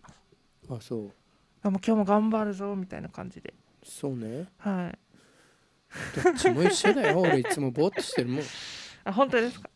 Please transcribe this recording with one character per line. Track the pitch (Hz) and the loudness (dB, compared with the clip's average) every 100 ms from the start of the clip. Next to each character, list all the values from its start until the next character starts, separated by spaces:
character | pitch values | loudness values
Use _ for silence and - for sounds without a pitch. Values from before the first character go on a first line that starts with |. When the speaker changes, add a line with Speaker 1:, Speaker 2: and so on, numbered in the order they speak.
Speaker 1:
ま | - | -20
す。 | - _ _ _ _ - | -20 _ _ _ _ -12
Speaker 2:
あ、 | 120 | -12
そ | - 117 | -8 -8
う。 | 101 - _ _ _ _ | -8 -16 _ _ _ _
Speaker 1:
あ、 | 202 | -2
も | 190 | 0
う | |
今 | - 214 | 2 2
日 | |
も | 196 | 4
頑 | 208 220 | 4 4
張 | 220 208 | 0 -2
る | |
ぞ、 | 190 202 196 | -4 -6 -6
み | 185 | -8
た | - | -10
い | |
な | - | -12
感 | - 185 | -12 -14
じ | - | -14
で。 | - - _ _ | -18 -18 _ _
Speaker 2:
そ | - - 139 | -20 -8 -6
う | 123 | -6
ね。 | 110 127 185 _ | -8 -8 -12 _
Speaker 1:
は | 208 185 175 | -4 -4 -4
い。 | - _ _ _ _ _ _ _ _ _ - - - | -10 _ _ _ _ _ _ _ _ _ -12 -8 0
Speaker 2:
ど | 359 | 0
っ | 269 | 4
ち | 359 | 2
も | 247 | 4
一 | 180 370 | 4 4
緒 | - | 2
だ | 285 214 | 4 4
よ。 | 170 | 4
Speaker 1:
<laughs> | |
Speaker 2:
俺 | 180 135 | 4 4
い | 123 | 2
つ | 143 | -2
も | 135 | -2
ぼ | 120 175 | 2 0
ー | |
っ | - | 0
と | |
し | - | -4
て | - | -2
る | 123 | -2
も | 135 | -4
ん。 | 131 - - - - - | -6 -10 -14 -14 -16 -10
Speaker 1:
あ、 | 196 | -4
本 | 190 269 | 2 4
当 | 247 | 4
で | 240 | 0
す | 226 | -4
か？ | - | -18